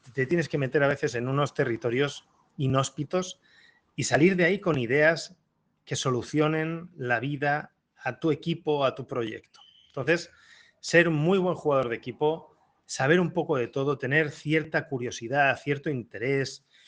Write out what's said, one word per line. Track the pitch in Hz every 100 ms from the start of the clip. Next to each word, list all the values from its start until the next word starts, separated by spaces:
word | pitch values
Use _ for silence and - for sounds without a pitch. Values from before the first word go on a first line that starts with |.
| -
te | 127 131
tienes | 170 147
que | 151
meter | 135 151
a | 139
veces | 147 147
en | 120 123
unos | 139 143
territorios | - 143 113 123 120 143 - - _ _ -
inhóspitos | 135 131 135 - 143 185 185 - _ _ _ _ _ -
y |
salir | - 135 175 180
de |
ahí | 170 196
con | 180 147
ideas | 117 139 156 160 - - _ _ _ _
que | - 131
solucionen | 139 123 - 147 151 156 156 165 175 -
la | 123 117
vida | 135 143 143 147 - _ _ _
a | 131 120
tu | 165
equipo, | 151 165 165 - 147
a | 131
tu | 123 131
proyecto. | 127 113 107 - - _ _ _
Entonces, | - 131 170 - _ _ - _ _
ser | - 170 170
un | 156
muy | 156 196
buen | 180 160
jugador | 151 139 123
de | 113
equipo, | 127 110 151 165 - _ _ _ -
saber | - 135 180
un | 170
poco | 170 151 143
de | 117
todo, | 139 139 135
tener | 127 147 151
cierta | - 147 156 151 156 -
curiosidad, | 131 120 - 113 139 139 120
cierto | - 143 156
interés, | 135 107 101 123 139 127 - _ _